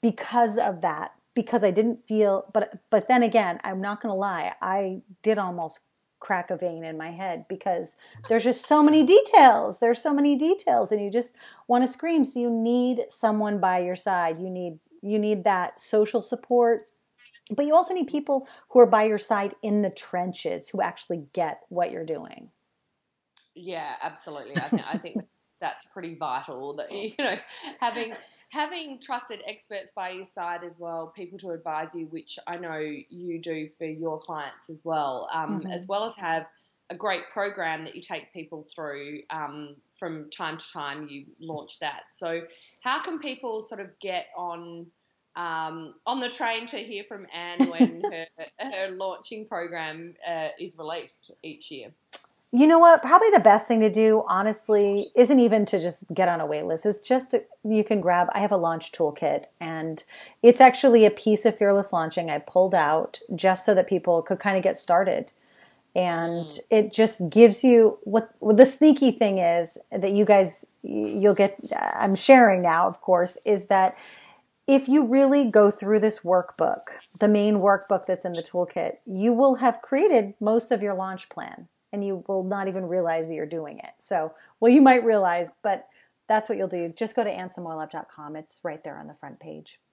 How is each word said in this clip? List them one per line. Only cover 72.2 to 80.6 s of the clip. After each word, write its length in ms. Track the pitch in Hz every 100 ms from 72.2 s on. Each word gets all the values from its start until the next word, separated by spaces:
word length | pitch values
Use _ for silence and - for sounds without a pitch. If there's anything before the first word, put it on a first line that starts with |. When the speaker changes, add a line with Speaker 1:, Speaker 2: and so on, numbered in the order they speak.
| - 269 226 185
Speaker 1:
now, 240 | 175 165 185
of 120 | 180
course, 360 | - 180 180 -
is 220 | - 202 185
that 300 | 196 190 - - - - _ _ _ -
if 200 | 277 262
you 160 | 285
really 400 | 240 262 277 285
go 260 | 254 214 208
through 280 | 202 196 214
this 200 | 214 214
workbook, 640 | 175 180 180 - 160 - - - _ -
the 100 | 208
main 280 | 208 208 208
workbook 500 | 196 196 - 190 -
that's 180 | 185
in 80 | 180
the 100 | 170
toolkit, 560 | 165 180 170 - - - -
you 260 | 190 214
will 240 | 233 277 254
have 260 | 247 233
created 520 | - 269 392 269 202 -
most 320 | 208 226